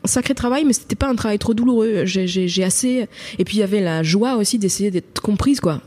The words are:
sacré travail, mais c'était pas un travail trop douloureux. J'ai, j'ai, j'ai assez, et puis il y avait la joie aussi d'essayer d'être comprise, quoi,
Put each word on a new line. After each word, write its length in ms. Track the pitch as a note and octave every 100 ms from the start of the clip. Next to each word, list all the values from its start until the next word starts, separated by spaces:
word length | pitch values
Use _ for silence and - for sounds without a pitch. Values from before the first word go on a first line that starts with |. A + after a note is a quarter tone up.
sacré 300 | - B3+ B3+
travail, 300 | B3+ A#3+ C4+
mais 80 | D4
c'était 240 | A3 - G#3+
pas 120 | C#4
un 60 |
travail 240 | A#3 A3 G#3
trop 160 | -
douloureux. 500 | A3 B3 A#3 A3+ G3+
J'ai, 220 | F#3 F#3+ F#3
j'ai, 220 | F#3 F3
j'ai 160 | F#3
assez, 440 | F#3 - B3+ B3+ G#3 - - -
et 60 |
puis 120 | F3+ G#3
il 40 |
y 20 |
avait 180 | F#3+ G#3
la 220 | F3 D#3+
joie 320 | D#3+ G3 B3 A#3
aussi 220 | G3+ A#3+
d'essayer 320 | F#3+ - G#3
d'être 300 | F3+ - -
comprise, 380 | G#3+ G3+ C#4 C4+
quoi, 200 | E3+ D3